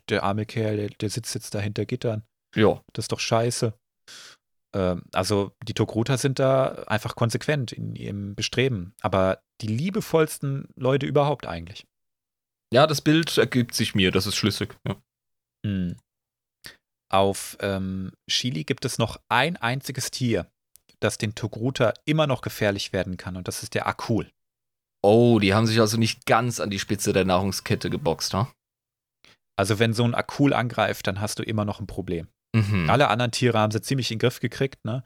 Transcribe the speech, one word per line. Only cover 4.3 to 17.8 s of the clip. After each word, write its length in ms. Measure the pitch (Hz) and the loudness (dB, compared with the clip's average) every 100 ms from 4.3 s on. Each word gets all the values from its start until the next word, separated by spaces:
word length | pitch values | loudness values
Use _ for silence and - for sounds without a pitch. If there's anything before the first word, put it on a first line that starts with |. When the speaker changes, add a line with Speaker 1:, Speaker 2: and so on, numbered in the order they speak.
| - _ _ _ | -20 _ _ _
Speaker 1:
Ähm, 280 | 101 92 90 - | -2 0 -2 -4
also 380 | - 92 101 98 - 101 | -2 0 0 -2 -8 -6
die 60 | |
Togruta 460 | - 107 107 117 131 | -2 0 0 0 0
sind 200 | 139 127 | 0 2
da 460 | 131 131 131 - - | 2 2 0 -4 -4
einfach 260 | 107 113 - | -4 -4 -2
konsequent 560 | 117 120 - 147 117 | 0 0 -2 -2 -2
in 220 | - 110 113 | -6 -8 -8
ihrem 380 | 117 101 101 | -8 -6 -8
Bestreben. 580 | 104 110 - 131 104 90 - | -6 -4 0 0 0 -8 -6
Aber 400 | 104 95 95 - _ - | 0 2 2 0 _ -10
die 40 | 107 | -4
liebevollsten 1000 | 113 180 214 - 160 156 - 139 139 - - | -2 -2 -4 0 2 2 -2 -6 -6 -8 -4
Leute 300 | 127 139 156 | 0 0 2
überhaupt 400 | 143 143 143 - | 2 2 0 -6
eigentlich. 400 | 85 85 - - _ _ _ _ _ _ _ - | -8 -10 -16 -20 _ _ _ _ _ _ _ 0
Speaker 2:
Ja, 140 | 120 156 | 4 4
das 140 | 143 | 4
Bild 380 | 151 156 160 - | 2 2 2 2
ergibt 360 | 117 127 117 | 2 2 0
sich 200 | - 113 | -2 0
mir, 160 | 107 92 | 4 4
das 160 | 92 98 | 4 0
ist 100 | - | 0
schlüssig. 380 | 104 - 104 - - | 0 0 -6 -8 -8
Ja. 100 | 98 _ _ _ _ _ _ | -8 _ _ _ _ _ _
Speaker 1:
Mhm. 320 | 104 95 90 107 _ _ _ _ _ _ - - _ _ _ | -4 -2 -4 -6 _ _ _ _ _ _ -20 -20 _ _ _
Auf, 460 | 95 98 98 - - | 2 2 0 -8 -6
ähm, 520 | 101 95 | -4 -2